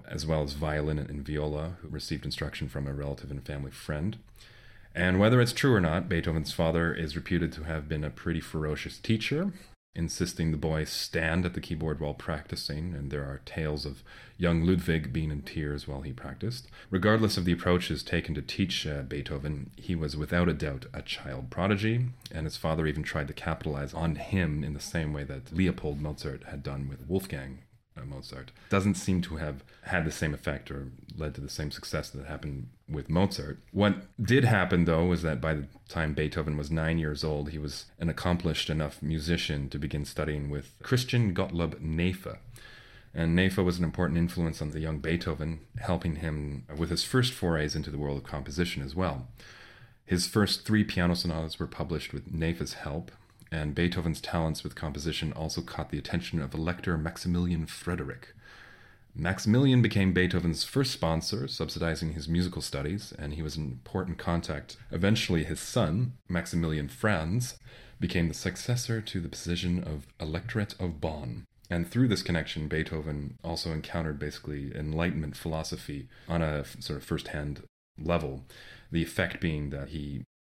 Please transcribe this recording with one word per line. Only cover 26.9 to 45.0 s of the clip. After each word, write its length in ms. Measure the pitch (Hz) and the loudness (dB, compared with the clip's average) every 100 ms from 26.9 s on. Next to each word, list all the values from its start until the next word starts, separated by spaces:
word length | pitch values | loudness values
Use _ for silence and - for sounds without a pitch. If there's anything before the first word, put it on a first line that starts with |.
| 64 65 | -8 -2
Wolfgang, 520 | 92 - 69 67 65 - _ _ 71 | -2 -2 -8 -8 -12 -18 _ _ -14
uh, 60 | |
Mozart. 480 | 65 76 - 69 64 - - | -12 -10 -12 -14 -14 -14 2
Doesn't 260 | 98 101 90 | 4 6 4
seem 260 | - 92 | 4 2
to 160 | 87 78 | 2 -2
have 260 | 76 69 - - | -4 -6 -12 -14
had 200 | - 90 | 0 2
the 80 | 80 | 2
same 220 | - 78 | 0 0
effect 360 | 71 - 71 - | 0 -2 -4 -6
or 200 | 69 65 64 - 76 | -8 -8 -12 -12 -6
led 160 | 76 67 | -6 -6
to 40 | |
the 80 | 69 | -8
same 240 | - 78 | -6 -6
success 380 | - - 78 - | -6 -6 -6 -6
that 160 | 69 69 | -10 -10
happened 420 | 73 73 69 60 - - | -8 -6 -6 -8 -12 -8
with 200 | 76 67 | -6 0
Mozart. 480 | 82 98 - 71 69 - | 2 2 0 -8 -10 -4
What 240 | 95 104 - - - | 4 4 4 -2 -2
did 220 | 104 131 | 4 8
happen, 400 | 123 104 90 87 | 8 6 6 6
though, 220 | 85 80 87 | 6 6 6
was 160 | 85 | 4
that 180 | 80 69 | 2 0
by 140 | 78 | 0
the 140 | 76 71 - - | 0 -4 -12 -8
time 260 | 85 78 | -2 0
Beethoven 440 | 76 78 85 76 76 | 2 0 0 0 -2
was 120 | 73 | 0
nine 280 | 82 80 82 | 2 2 2
years 260 | 78 71 | 0 0
old, 280 | 80 73 73 | 0 0 -2
he 60 | 78 | -4
was 280 | 73 - - - | -6 -8 -12 -4
an 120 | 85 | -2
accomplished 600 | - 90 87 87 76 - | 0 2 4 2 0 0
enough 320 | 78 73 - | 0 0 -2
musician 680 | 71 80 73 85 - 73 69 | -2 0 2 2 2 -2 -2
to 100 | 73 | -4
begin 240 | - 76 | -2 -2
studying 460 | 71 - 76 73 71 | -4 -2 -2 0 -2
with 260 | 73 - - | -4 -6 -10
Christian 500 | - 127 123 123 110 | 0 0 2 2 4
Gottlob 460 | 90 92 85 80 - | 2 0 0 0 -2
Neefe. 580 | 78 80 90 92 - - - - - - - - - | -2 2 2 0 -6 -12 -14 -18 -18 -20 -20 -20 -10
And 200 | 78 82 | 0 4
Neefe 300 | 85 95 95 | 6 6 6
was 160 | 90 87 | 4 4
an 60 | 82 | 0
important 320 | - 85 82 | 2 2 4
influence 440 | 85 - 82 78 | 2 2 0 0
on 100 | 76 | -4
the 100 | 76 | -4
young 180 | 78 | -2
Beethoven, 600 | 78 | -2